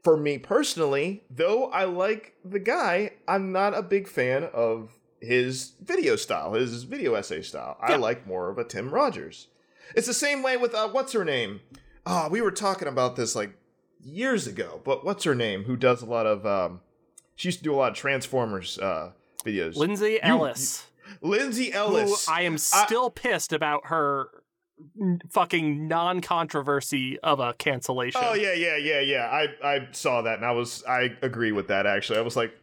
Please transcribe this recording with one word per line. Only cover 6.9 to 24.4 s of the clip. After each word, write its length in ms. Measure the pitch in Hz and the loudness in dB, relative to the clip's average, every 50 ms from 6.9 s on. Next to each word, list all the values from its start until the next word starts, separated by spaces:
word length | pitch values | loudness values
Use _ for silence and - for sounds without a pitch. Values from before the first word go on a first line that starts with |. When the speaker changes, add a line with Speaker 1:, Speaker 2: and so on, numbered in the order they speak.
| 254 285 - - 117 | -8 -4 0 0 0
Speaker 1:
essay 280 | 104 98 - - 80 | 0 -2 -4 -8 -8
style. 340 | - - - 73 60 67 71 - | -8 -10 -10 -10 -10 -10 -8 -4
I 100 | - 123 | 0 0
Speaker 2:
Yeah. 40 | 147 | 2
Speaker 1:
like 300 | 139 117 110 123 123 - 101 | 2 2 0 -2 -2 -6 -8
more 220 | 92 92 90 92 | -6 -4 -4 -4
of 80 | 98 120 | -4 -6
a 60 | 117 | -8
Tim 260 | - - 98 110 135 151 | -6 -8 -8 -6 -2 0
Rogers. 540 | 240 294 262 175 92 69 80 - - - _ _ _ _ _ _ _ - - - | 0 0 0 -2 -6 -12 -12 -16 -18 -20 _ _ _ _ _ _ _ -20 -2 -2
It's 100 | 226 226 | -2 0
the 80 | 240 226 | 0 -2
same 280 | - 294 285 285 277 262 | 0 0 0 0 0 0
way 120 | 262 262 | 0 0
with, 180 | 247 247 233 233 | 2 0 0 0
uh, 140 | 214 220 214 | -2 -2 0
what's 220 | 196 269 262 262 | 0 -2 -4 0
her 120 | - 220 185 | -2 -2 0
name? 360 | 156 139 123 117 98 104 98 - _ - - _ - - - _ | 0 0 0 -2 -4 -6 -12 -16 _ -20 -20 _ -20 -20 -12 _
Oh, 220 | 175 180 175 156 151 | -2 0 0 0 0
we 100 | 175 226 | 0 2
were 120 | 233 196 | 0 0
talking 340 | 185 - 214 196 190 185 175 143 | 0 0 0 0 0 0 -4 -2
about 280 | 131 131 127 123 123 | 0 2 2 2 2
this, 180 | - 120 113 - | -2 -2 -2 -2
like, 200 | 117 104 101 98 _ _ _ _ _ _ _ _ _ | -2 -4 -4 -8 _ _ _ _ _ _ _ _ _
years 460 | - 135 147 190 247 269 247 202 139 | -20 -14 -6 -2 0 0 0 0 0
ago, 340 | 120 95 110 95 85 80 - - | -4 -6 -6 -6 -6 -8 -8 -2
but 200 | 139 135 - - | -2 -2 0 0
what's 200 | 180 202 - - | -4 -4 0 0
her 100 | 165 135 | 0 2
name 300 | 120 117 107 98 95 101 | 2 2 0 -2 -4 -4
who 120 | 123 123 | -4 -2
does 260 | 120 135 127 123 117 | 4 4 4 4 4
a 40 | 117 | 0
lot 200 | 110 120 117 110 | -4 -2 0 2
of, 200 | 110 107 101 101 | 2 2 2 2
um, 340 | 107 101 98 90 85 90 90 _ _ _ _ _ _ _ - _ _ _ | 0 0 2 0 -2 -4 -10 _ _ _ _ _ _ _ -20 _ _ _
she 140 | - - 180 | -4 -4 -4
used 100 | 175 - | -4 -2
to 60 | - | -2
do 100 | 156 143 | 0 2
a 20 | |
lot 160 | 139 131 117 | 2 2 2
of 40 | 101 | 0
Transformers, 840 | - - 139 139 131 - - 135 131 120 110 104 95 87 - - - | -2 -2 -2 -2 -2 -2 -2 0 0 0 0 -2 -6 -6 -8 -6 -4
uh, 340 | 98 98 85 80 80 90 - _ _ _ _ - - | -2 -2 -2 -2 -6 -8 -14 _ _ _ _ -8 -6
videos. 300 | - 107 95 85 82 87 | -2 -2 0 -2 -2 0
Speaker 2:
Lindsay 360 | - 151 185 208 196 208 214 | 0 0 0 0 0 0 2
Speaker 1:
You, 60 | 220 214 | 2 2
Speaker 2:
Ellis. 640 | - 190 247 220 156 135 117 127 135 - - - - - _ _ - 202 202 - | 4 4 4 4 2 0 -2 -4 -4 -4 -6 -8 -12 -18 _ _ -20 -20 -18 -6
Speaker 1:
you, 60 | - 165 | -2 0
Lindsay 420 | 202 220 277 269 220 240 254 202 | 0 0 0 0 -2 -2 -2 -2
Ellis. 540 | 170 196 208 208 196 226 208 202 202 208 - | -2 -2 0 2 2 2 2 2 0 0 0
Speaker 2:
Who 60 | 165 | 0
I 100 | 160 170 | 0 0
am 120 | 180 175 160 | 0 0 0
Speaker 1:
I 20 | |
Speaker 2:
still 540 | 147 - - - 196 208 202 220 240 254 240 | 0 0 2 4 4 4 4 4 2 0 0
pissed 420 | - - - 247 202 160 - - | -2 -2 -2 0 0 0 0 -2
about 340 | 165 147 156 151 147 143 - | -2 0 0 0 0 -2 -2
her 420 | - 165 160 147 143 143 139 131 - - - | -2 0 0 2 2 0 -2 -4 -8 -12 -20